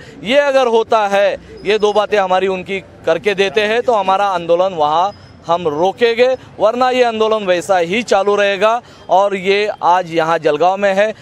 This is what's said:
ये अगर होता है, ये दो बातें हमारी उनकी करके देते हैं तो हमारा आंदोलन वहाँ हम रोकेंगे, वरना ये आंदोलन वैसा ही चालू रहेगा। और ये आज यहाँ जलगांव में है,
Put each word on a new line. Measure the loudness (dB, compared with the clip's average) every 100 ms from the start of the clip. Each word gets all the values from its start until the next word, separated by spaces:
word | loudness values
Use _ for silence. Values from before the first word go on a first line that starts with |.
| -8 -12
ये | -2 0
अगर | 2 0 2
होता | 0 0 0 2
है, | 0 0 -2 -12 -10 -4
ये | 0
दो | 2
बातें | 0 0 0
हमारी | 2 0 0
उनकी | -4 -6 -10
करके | -10 -8 -2 -2 -2 0
देते | 0 0
हैं | 0 -2
तो | 0
हमारा | 0 0 0 0
आंदोलन | -2 0 0 0 0
वहाँ | 0 2 0 -4 -20 -18 -4
हम | -2 -2
रोकेंगे, | 0 -2 0 0 2 0 0 -8 -2
वरना | 0 2 0
ये | 2
आंदोलन | 0 0 0 0 0
वैसा | -2 0 0
ही | 0 -4
चालू | 0 0 2 0
रहेगा। | 0 0 0 -2 -6 -20 0
और | 2 2 -2
ये | -2 -2 -2 -2
आज | 0 0 0
यहाँ | -2 0 0
जलगांव | 0 2 0 2
में | 0
है, | 0 -2 -4